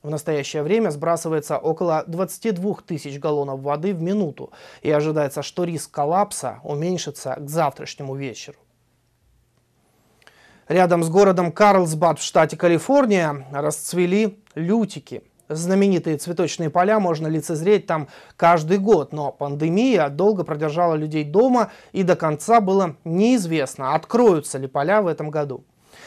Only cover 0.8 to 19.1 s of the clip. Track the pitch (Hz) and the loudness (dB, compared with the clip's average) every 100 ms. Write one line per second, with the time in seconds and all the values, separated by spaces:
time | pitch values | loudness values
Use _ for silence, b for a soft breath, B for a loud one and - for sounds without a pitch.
0.8 | 214 147 165 170 165 160 147 151 160 160 | 0 -2 -2 -2 0 -4 -2 -4 -2 -2
1.8 | 170 156 - 165 185 - 226 180 196 180 | 0 0 -2 -6 -6 -4 -4 -2 -4 -6
2.8 | _ 156 147 139 156 147 139 135 139 147 | _ -8 -8 -6 -2 -2 -2 -6 -4 -2
3.8 | 185 180 170 208 170 - 135 B B B | -2 -2 -2 -2 -2 -6 -16 B B B
4.8 | 147 147 156 156 143 147 139 - 175 160 | 0 2 2 -2 -2 -6 -8 -6 -4 -6
5.8 | - - 143 180 202 - 127 110 - 147 | -8 -4 0 0 0 -4 -10 -10 -8 -6
6.8 | 170 180 - - 135 127 143 156 151 - | -4 -4 -6 -10 -10 -10 -6 -2 -2 -4
7.8 | 139 - 139 135 139 107 - - _ _ | -16 -12 -10 -8 -10 -12 -18 -20 _ _
8.8 | _ _ _ _ _ _ _ _ _ _ | _ _ _ _ _ _ _ _ _ _
9.8 | _ _ b b b b b b b 170 | _ _ b b b b b b b 2
10.8 | 180 170 165 175 202 180 175 - 208 190 | 4 2 2 4 6 4 0 4 6 6
11.8 | 170 156 165 151 - 180 160 160 175 165 | 2 0 0 0 0 2 2 2 2 2
12.8 | - 285 254 196 160 143 135 143 147 151 | 4 2 4 2 0 -4 -8 -4 -4 -4
13.8 | - 175 175 202 220 202 _ - 170 226 | -6 -2 2 2 0 -4 _ -8 0 0
14.8 | 208 151 - 120 _ _ _ 156 170 190 | 0 -6 -14 -16 _ _ _ -6 0 2
15.8 | 196 180 160 156 - 170 170 - 160 180 | 4 2 0 -4 -4 -2 -2 -2 0 2
16.8 | 185 220 185 156 156 156 151 160 170 208 | 2 2 2 -2 -2 -4 -4 -2 2 2
17.8 | 160 160 143 B B _ 170 170 156 196 | 2 -4 -6 B B _ 4 4 2 0
18.8 | 196 185 135 | 4 2 2